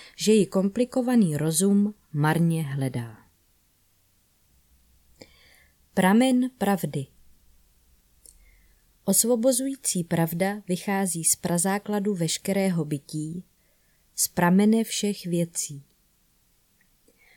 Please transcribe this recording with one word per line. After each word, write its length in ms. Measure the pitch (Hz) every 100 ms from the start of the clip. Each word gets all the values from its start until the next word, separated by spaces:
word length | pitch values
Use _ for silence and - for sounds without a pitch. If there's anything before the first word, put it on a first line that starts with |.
| - -
že 140 | 208
ji 140 | 220 -
komplikovaný 920 | 190 196 226 247 262 247 247 180 147
rozum 560 | 156 160 196 202 208 - _
marně 500 | 151 151 160 170 165
hledá. 540 | 143 139 131 123 117 110 _ _ _ _ _ _ _ _ _ _ _ _ _ _ _ _ _ _ _ _ - _ _ _ _ _ _
Pramen 560 | - 190 220 262 254 254 -
pravdy. 500 | 202 196 156 147 131 _ - - _ _ _ _ _ _ _ _ - _ _ _ _ _ _ _ -
Osvobozující 960 | 196 226 240 247 262 269 269 - 185
pravda 580 | 165 165 165 170 190 208 202
vychází 560 | 180 - 196 190 170
z 120 | 160 -
prazákladu 800 | 165 170 190 202 202 208 202 190
veškerého 680 | 165 - - 196 190 170 147
bytí, 580 | 147 - 151 156 175 - _ _ _ _ _ _ -
z 120 | -
pramene 560 | - 175 185 214 226
všech 420 | 220 - 208 202 175
věcí. 580 | 170 170 - - 139 - _ _ _ _ _ _ _ _ _ _ _ _ _ _